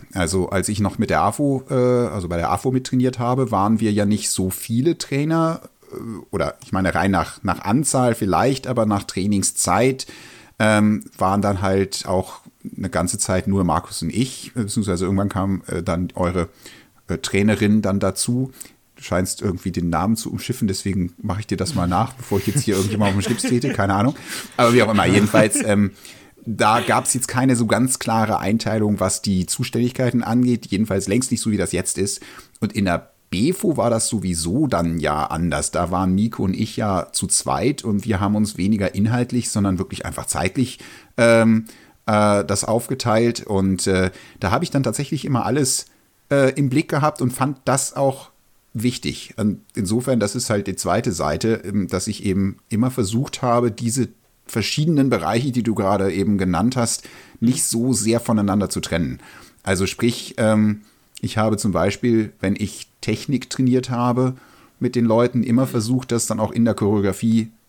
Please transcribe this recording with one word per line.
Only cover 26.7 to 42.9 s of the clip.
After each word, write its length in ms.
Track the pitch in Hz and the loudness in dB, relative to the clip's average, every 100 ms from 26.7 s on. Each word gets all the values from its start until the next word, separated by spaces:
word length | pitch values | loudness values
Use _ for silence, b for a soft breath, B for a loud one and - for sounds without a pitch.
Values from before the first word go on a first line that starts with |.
| 117 | 4
gab's 320 | - 110 117 | 2 0 0
jetzt 160 | 123 - | -2 -2
keine 260 | 131 131 120 | 0 2 2
so 100 | 113 | 2
ganz 340 | 107 127 - | 2 2 -2
klare 400 | - 110 110 101 | -2 0 2 0
Einteilung, 600 | 95 117 110 110 107 98 | 0 0 0 0 0 2
was 220 | 95 - | 0 -2
die 240 | - 95 87 | 0 0 0
Zuständigkeiten 760 | - 127 117 120 - 127 120 | -4 -4 0 0 0 0 0
angeht, 440 | - 120 123 120 - | 2 2 2 0 -2
jedenfalls 420 | 95 110 98 95 | -2 0 -2 0
längst 240 | 110 123 | 0 0
nicht 80 | 113 | -2
so, 100 | 117 | 0
wie 60 | 104 | -2
das 160 | 85 | 0
jetzt 260 | 90 90 - | -2 -4 -4
ist. 240 | 98 - B B B - | -4 -6 B B B -6
Und 140 | 104 | -4
in 100 | - | 0
der 280 | 95 82 - _ _ | 0 0 -4 _ _
befo 480 | 90 135 180 208 131 | 0 0 0 -2 0
war 120 | 110 | 2
das 200 | 113 - | 0 0
sowieso 580 | 110 92 82 82 113 151 | -2 -2 -2 -2 0 0
dann 320 | 92 85 82 | 0 0 0
ja 240 | 76 76 - | 0 0 -2
anders. 440 | 80 85 71 - | -2 0 0 -2
Da 200 | 82 85 | -2 -2
waren 220 | 92 92 | 0 2
Nico 300 | 95 113 - | 2 0 0
und 100 | 98 | -2
ich 220 | - 110 - | -2 -4 -2
ja 320 | 107 95 - | -2 -2 -2
zu 140 | - 95 | -4 -2
zweit 580 | - 127 127 113 143 113 | -2 -2 0 0 0 -2
und 180 | 104 | -2
wir 160 | 110 98 | 0 0
haben 160 | 101 104 | 0 0
uns 220 | 104 - | 0 -2
weniger 360 | 95 110 95 - | 0 0 0 0
inhaltlich, 540 | 110 123 123 123 - | 0 0 0 -2 -2
sondern 280 | 107 98 92 | 0 0 0
wirklich 260 | 95 - - | -4 -8 -8
einfach 200 | 80 - | -8 -6
zeitlich, 540 | - 87 - 127 - B B B - | -2 -2 -2 -4 -6 B B B 2
ähm, 520 | 117 117 113 113 110 B B _ - | 6 6 6 4 0 B B _ 0
äh, 380 | 107 104 101 | 2 4 4
das 220 | 101 98 - | 0 -2 0
aufgeteilt. 800 | 113 - | -2 -2